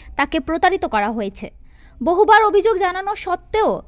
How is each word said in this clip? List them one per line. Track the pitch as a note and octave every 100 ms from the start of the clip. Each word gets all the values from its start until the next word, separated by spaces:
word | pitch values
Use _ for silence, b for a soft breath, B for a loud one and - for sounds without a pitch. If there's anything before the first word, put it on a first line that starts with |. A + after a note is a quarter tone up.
| b -
তাকে | C#4+ D#4+
প্রতারিত | C4+ E4 F#4 F#4+ E4+
করা | G#3+ G#3
হয়েছে। | A3+ G3+ - - - b b b b
বহুবার | C4 F4+ G#4 G#4+
অভিযোগ | G#4+ G4 G#4 F#4+
জানানো | F#4 F#4 G4 G#4
সত্ত্বেও | F#4 F4+ - G#4+ F4+ F#3+